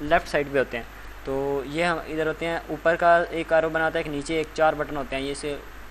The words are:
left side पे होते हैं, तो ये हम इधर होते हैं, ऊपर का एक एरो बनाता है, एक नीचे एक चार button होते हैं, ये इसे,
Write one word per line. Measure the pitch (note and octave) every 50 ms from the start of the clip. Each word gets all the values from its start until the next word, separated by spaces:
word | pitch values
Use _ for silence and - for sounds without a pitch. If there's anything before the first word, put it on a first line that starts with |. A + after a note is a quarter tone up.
left | D3 D3+ E3 F3 -
side | - - D3+ C#3+ C#3 C#3
पे | C3+
होते | B2 - B2
हैं, | A#2 A2 - - - - - - - -
तो | C3+ C3+ C3+ C#3 C#3 C#3+ C#3 B2
ये | C#3 D3 D#3+ F3
हम | F3 E3 D#3 -
इधर | B2 D#3 D#3 D#3
होते | D#3 D3+ - E3
हैं, | E3+ E3 D#3+ - -
ऊपर | D#3 C#3+ - E3 E3+
का | E3 F3 E3+ E3+
एक | E3+ E3+ - - E3 D#3 - E3
एरो | D#3+ D#3+ D#3+
बनाता | D#3 D#3+ D#3+ D#3+ D#3 E3
है, | D3+
एक | D3+
नीचे | D3 C#3+ C#3 - D#3+ D#3+
एक | D3+ - -
चार | - D#3 D#3 D#3
button | D3 D3 C#3 D3
होते | C#3+ C3+ C#3+ C3+
हैं, | C3+ C3+
ये | C#3
इसे, | C#3+ - - D3 C#3+ C3+ - - - - - -